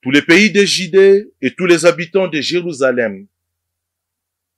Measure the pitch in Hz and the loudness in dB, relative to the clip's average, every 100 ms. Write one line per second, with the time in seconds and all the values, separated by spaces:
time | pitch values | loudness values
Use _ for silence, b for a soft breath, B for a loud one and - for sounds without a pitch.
0 | 127 143 143 170 208 180 202 - 180 185 | 0 -2 2 2 2 0 -2 -2 -2 2
1 | 196 196 214 _ 127 - 175 170 175 156 | 4 4 0 _ -8 -4 0 2 2 0
2 | 165 196 185 156 120 170 170 139 131 123 | -4 -4 -4 -4 -6 -6 -6 -4 -2 -2
3 | 117 98 101 _ _ _ _ _ _ _ | -4 -8 -18 _ _ _ _ _ _ _
4 | _ _ _ _ _ | _ _ _ _ _